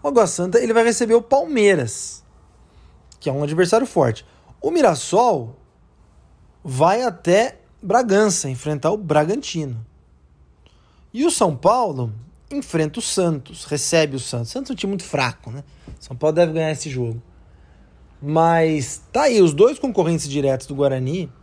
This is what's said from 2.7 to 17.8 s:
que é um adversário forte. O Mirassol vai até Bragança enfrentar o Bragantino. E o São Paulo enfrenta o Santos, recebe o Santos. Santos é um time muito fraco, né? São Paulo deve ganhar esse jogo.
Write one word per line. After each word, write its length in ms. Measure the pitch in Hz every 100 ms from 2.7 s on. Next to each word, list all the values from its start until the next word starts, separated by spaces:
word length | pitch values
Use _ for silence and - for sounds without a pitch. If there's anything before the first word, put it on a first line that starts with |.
| _ - _ _ _
que 80 | 147
é 40 |
um 100 | 135
adversário 440 | 147 160 180 220 262
forte. 380 | 175 123 110 - _ _ -
O 80 | 143
Mirassol 880 | 339 240 147 - 185 240 165 117 - _ _ _ _ _ _ _ _ _ _
vai 380 | 156 131 160 214
até 580 | 254 170 - 185 240 - _ _
Bragança 640 | 185 226 247 196 214 175 139
enfrentar 440 | 127 151 147 151
o 40 | 214
Bragantino. 920 | 175 151 151 240 - 170 143 113 113 _ _ _ _ _ _ _ _ _ _ _ _
E 140 | 226
o 60 | 320
São 260 | - 190 135
Paulo 560 | 175 247 220 131 117 107 127 _ _
enfrenta 460 | 285 - 165 156 156
o 40 |
Santos, 600 | - - 175 151 - -
recebe 500 | - 147 - 165 151 135
o 40 |
Santos. 300 | - 120 117
Santos 200 | 254 269
é 20 |
um 20 | 262
time 140 | 196
muito 140 | 196
fraco, 460 | - 143 127 - -
né? 140 | 131 - - - -
São 160 | -
Paulo 220 | 123 156 160
deve 160 | 170
ganhar 180 | 160 160
esse 200 | 156 156
jogo. 300 | 131 120 117 - - - _ _ _